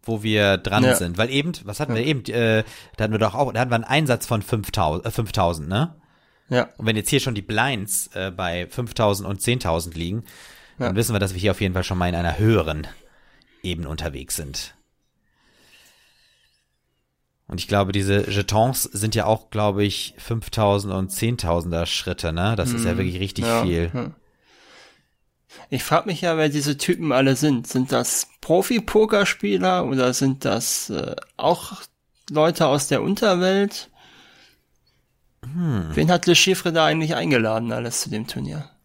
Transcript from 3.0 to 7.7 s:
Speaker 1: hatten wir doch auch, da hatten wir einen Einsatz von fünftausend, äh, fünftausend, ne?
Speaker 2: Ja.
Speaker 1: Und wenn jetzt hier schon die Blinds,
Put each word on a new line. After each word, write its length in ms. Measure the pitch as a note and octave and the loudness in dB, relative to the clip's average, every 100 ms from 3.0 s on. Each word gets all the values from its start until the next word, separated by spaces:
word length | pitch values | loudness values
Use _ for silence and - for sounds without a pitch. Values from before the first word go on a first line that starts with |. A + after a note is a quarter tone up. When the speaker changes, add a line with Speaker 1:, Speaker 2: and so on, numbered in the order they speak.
Speaker 1:
hatten 100 | G#2+ | -2
wir 60 | G#2+ | 2
doch 160 | G#2+ | 0
auch, 180 | B2 C3+ | 2 -2
da 60 | A2+ | 0
hatten 120 | B2+ | 0
wir 40 | |
einen 80 | A#2 | 0
Einsatz 420 | A2+ C#3+ D3+ A#2 | 0 0 2 -2
von 160 | - A2+ | 0 -4
fünftausend, 640 | - A#2 G2 - D#2+ E2 | 0 -4 -2 0 0 0
äh, 60 | A#2 | -4
fünftausend, 580 | - A2 - F2 E2 D2+ | -4 -4 0 0 0 -2
ne? 260 | G2+ E3 - _ _ _ _ _ | -2 -2 -6 _ _ _ _ _
Speaker 2:
Ja. 200 | B2 A#2 - | 0 0 -4
Speaker 1:
Und 80 | |
wenn 100 | A2 | -2
jetzt 140 | G#2+ G2+ | -2 0
hier 100 | C#3 | 0
schon 160 | C3 | 0
die 60 | G#2 | -6
Blinds, 680 | F#2 G#2+ C3 | -4 0 0